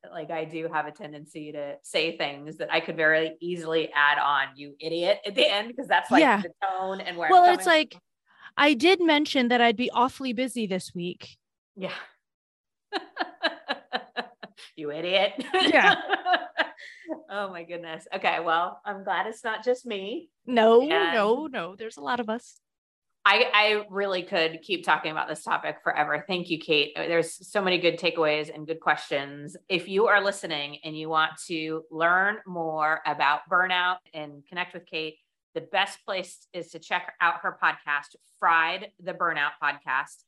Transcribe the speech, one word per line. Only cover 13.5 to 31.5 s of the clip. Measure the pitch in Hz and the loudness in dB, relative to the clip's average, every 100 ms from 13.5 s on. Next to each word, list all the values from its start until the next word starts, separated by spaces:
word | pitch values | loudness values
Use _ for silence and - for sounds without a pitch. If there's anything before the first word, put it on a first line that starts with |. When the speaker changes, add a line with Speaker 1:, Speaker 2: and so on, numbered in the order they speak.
| - - 277 _ 247 - - 233 _ - _ - - | -6 -10 -10 _ -10 -10 -12 -12 _ -20 _ -20 -12
Speaker 1:
"You | 147 | -10
idiot." | 147 175 190 202 - - | -6 0 2 2 -2 -2
Speaker 2:
Yeah. | 370 370 285 277 - | 0 4 6 6 4
Speaker 1:
<laughs> | - - 359 349 - - - - - - - 311 - | 0 -4 0 -2 -2 -4 -6 -6 -20 -20 -12 -12 -8
Oh | 202 196 | -8 -8
my | 180 | -10
goodness. | 170 175 170 160 - 196 | -12 -12 -10 -12 -10 -4
Okay, | 196 160 | 0 0
well, | 170 165 175 202 208 | 2 0 0 -6 -10
I'm | 196 | -8
glad | 196 175 214 | -4 -4 -4
it's | 226 | -6
not | 233 226 | -8 -6
just | 240 247 247 | -2 -2 -2
me. | 208 190 254 - _ - | -8 -6 -10 -12 _ -2
Speaker 2:
No, | 247 220 233 | 4 8 8
Speaker 1:
And | 277 330 339 | 6 2 2
Speaker 2:
no, | 285 208 247 311 | 2 2 0 -2
no. | 254 170 196 | -6 -8 -10
There's | 226 - | -14 -10
a | |
lot | 143 247 | -4 -4
of | 220 | -2
us. | 220 - - _ _ _ _ _ _ - | -4 -6 -20 _ _ _ _ _ _ 4
Speaker 1:
I, | 208 247 | 4 4
I | 208 214 214 208 | 4 4 2 -2
really | 190 202 185 | -4 -2 -2
could | 180 196 160 160 | -2 0 0 -2
keep | - 175 170 | -6 -4 0
talking | 156 165 | 0 0
about | 156 - | -4 -4
this | 151 | -6
topic | - 160 151 151 | -4 -4 -4 -6
forever. | - - 147 147 143 | -4 -2 0 -2 -4
Thank | 185 175 | -6 -4
you, | 156 | -8
Kate. | - 151 147 - | 0 0 0 -4
Uh, | 156 | -2
there's | 170 165 - 180 | 0 0 -6 -6
so | 208 | -2
many | 190 180 | 0 2
good | 170 170 | 2 0
takeaways | 180 170 156 151 151 | -2 0 2 2 -2
and | 151 151 | -10 -10
good | 160 | -6
questions. | - 151 - 147 139 143 147 - _ | -2 -2 -2 -6 -6 -12 -16 -16 _
If | 185 180 | -4 -2
you | 190 226 | 0 4
are | 202 | 4
listening | 196 196 185 151 143 147 160 | 2 -4 -6 -6 -6 -10 -12
and | 156 | -10
you | 156 | -4
want | 160 156 156 | 0 0 -2
to | - | -8